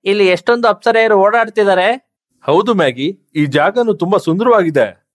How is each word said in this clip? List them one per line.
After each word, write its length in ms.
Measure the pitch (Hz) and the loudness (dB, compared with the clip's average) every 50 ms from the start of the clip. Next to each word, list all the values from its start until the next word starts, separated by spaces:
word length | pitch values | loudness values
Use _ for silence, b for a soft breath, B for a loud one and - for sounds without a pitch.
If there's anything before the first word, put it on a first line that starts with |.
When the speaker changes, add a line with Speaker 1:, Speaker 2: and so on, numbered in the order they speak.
| _ | _
Speaker 1:
ಇಲ್ಲಿ 220 | 190 202 208 196 | -4 0 2 2
ಎಷ್ಟೊಂದು 400 | 185 180 175 - - 240 240 233 | 2 0 0 0 -2 -2 0 0
ಅಪ್ಸರೆಯರು 480 | 226 202 - - 240 226 226 226 220 214 | -2 -2 0 -2 0 2 2 2 2 2
ಓಡಾಡ್ತಿದ್ದಾರೆ. 920 | 196 190 208 220 233 226 220 - 220 202 196 185 180 185 214 240 269 - _ _ _ _ _ _ _ | 2 2 2 2 0 -2 -2 -2 -2 0 0 2 2 0 0 -2 -4 -8 _ _ _ _ _ _ _
Speaker 2:
ಹೌದು 320 | - - 151 180 196 247 226 | -4 -2 0 0 0 0 0
ಮ್ಯಾಗಿ, 460 | 185 160 135 120 127 139 175 196 - _ _ _ | 0 0 -2 -2 -4 -8 -8 -8 -10 _ _ _
ಈ 100 | 156 151 | -4 -4
ಜಾಗನು 480 | 143 123 147 151 190 208 247 240 226 185 | -2 0 0 0 0 0 -2 -2 -2 -2
ತುಂಬಾ 240 | - 175 180 208 | -4 -2 -2 -2
ಸುಂದರವಾಗಿದೆ. 880 | 190 - 165 165 190 233 254 226 208 175 160 147 139 113 98 87 _ _ _ | -2 0 -2 -2 -2 0 2 2 2 0 0 0 0 -2 -2 -4 _ _ _